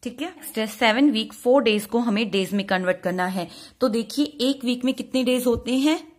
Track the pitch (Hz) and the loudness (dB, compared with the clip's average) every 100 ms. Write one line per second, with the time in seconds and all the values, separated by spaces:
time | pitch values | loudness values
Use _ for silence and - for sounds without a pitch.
0 | - 240 320 359 - - 220 - 233 220 | -12 -10 -10 -10 -12 -8 -8 -2 0 4
1 | 285 220 220 - 247 262 233 214 208 233 | 2 2 -4 -4 4 4 4 0 0 -2
2 | 240 208 226 190 185 202 196 190 185 185 | 0 0 0 -2 -2 -2 -2 2 2 2
3 | 185 180 180 190 170 - - _ 254 220 | 0 -2 -2 -4 -8 -12 -20 _ 0 0
4 | 226 - 294 294 247 269 240 247 247 262 | -4 -2 -2 0 -2 0 -2 -2 -2 -2
5 | - 262 247 254 247 233 240 254 277 330 | -2 -2 2 2 2 0 0 2 2 0
6 | - | -4